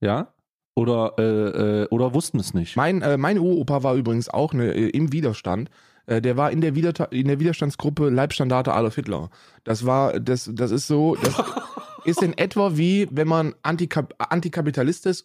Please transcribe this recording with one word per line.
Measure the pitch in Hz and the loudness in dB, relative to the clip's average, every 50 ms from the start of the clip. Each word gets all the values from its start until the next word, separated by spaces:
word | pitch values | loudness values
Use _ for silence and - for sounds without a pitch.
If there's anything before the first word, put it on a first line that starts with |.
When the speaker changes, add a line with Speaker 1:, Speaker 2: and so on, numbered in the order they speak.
Speaker 1:
ja, | - 101 104 135 214 - _ _ _ _ _ _ _ _ - | 0 0 0 0 -4 -6 _ _ _ _ _ _ _ _ -2
oder, | 120 117 120 120 113 113 110 - - | 0 2 2 2 2 0 0 0 0
äh, | 110 110 107 107 107 101 - - 107 104 104 104 | 2 2 2 2 0 0 0 0 0 2 2 0
äh, | 104 - | 0 0
oder | 117 117 127 127 123 | 2 2 2 2 0
wussten | 156 - - - 117 | 0 -2 0 -2 -2
es | 95 - - | -2 -2 -2
nicht. | 90 85 - - | -2 -2 -2 0
Speaker 2:
Mein, | 123 139 165 190 180 | 0 0 0 0 0
äh, | 113 147 143 | 0 0 0
mein | 135 143 185 208 196 | 2 2 0 2 2
Uropa | 165 180 180 170 139 139 143 139 | 2 2 2 0 0 0 0 0
war | 127 135 127 | 2 2 0
übrigens | 135 123 117 113 120 120 - | 0 0 0 0 -2 -2 -2
auch, | - 113 147 156 | -2 -2 -2 0
ne, | - 131 120 104 - | 0 0 0 0 0
äh, | - 113 107 | 0 0 0
im | - 135 160 151 | 0 0 0 0
Widerstand. | 135 165 156 123 107 - - 95 87 104 135 - _ _ _ _ _ _ _ | 0 -2 -2 -2 -4 -4 -4 -4 -4 -4 -6 -8 _ _ _ _ _ _ _
Äh, | - 117 113 | -2 -2 0
der | 113 127 120 | 0 0 0
war | 127 143 151 | 2 0 0
in | - 160 | 0 0
der | 160 160 135 | 0 0 2
Widerta-, | 156 165 175 160 - 160 - | 2 0 0 0 -2 -4 -2
in | - 127 131 139 | -2 0 0 2
der | 143 139 | 2 2
Widerstandsgruppe | 156 170 165 - 151 143 - - - 151 147 156 147 143 | 0 0 0 0 -2 -4 -4 -4 -4 -4 0 0 0 2
Leibstandarte | 123 127 139 143 - - 143 127 127 127 127 135 71 | 2 2 0 0 0 -2 0 0 0 0 0 0 0
Adolf | 101 117 110 - | 2 0 0 -2
Hitler. | 147 127 107 98 71 80 90 - - - - - _ - | -4 -6 -6 -6 -6 -8 -10 -14 -20 -20 -20 -20 _ -6
Das | 113 113 110 120 | -4 -4 -2 0
war, | 127 127 135 139 131 - - | 2 2 2 2 2 0 0
das, | 117 123 127 123 - - | 0 0 -2 -2 -2 -6
das | 113 113 123 110 | -4 -2 0 0
ist | 107 139 - | 0 -2 0
so, | - 151 147 151 160 - | 0 2 2 4 2 2
das | - - 131 139 - - - - - - - | 2 0 0 0 0 -2 -4 -6 -8 -10 -10
Speaker 1:
<laughs> | - - - - - - - | -12 -16 -16 -16 -18 -6 -2
Speaker 2:
ist | 165 170 - | -2 0 2
in | 190 165 160 | 2 0 2
etwa | - - 190 - 208 202 196 160 | 0 -2 0 0 0 0 2 2
wie, | 151 165 180 190 202 202 - | 2 2 4 4 2 2 0
wenn | 131 147 156 | 0 0 2
man | 160 165 165 156 151 - - | 2 2 2 2 0 -2 -4
Antikap-, | - 147 170 165 175 160 - 160 143 - - - | -4 -2 -2 0 -2 -2 -2 -2 -4 -4 -6 -6
Antikapitalist | 117 - 170 175 165 170 - 175 156 147 135 139 127 143 175 - - | -4 -2 0 0 0 -2 -2 -2 -2 0 0 0 0 0 0 0 0
ist | 190 180 - | -2 -2 -2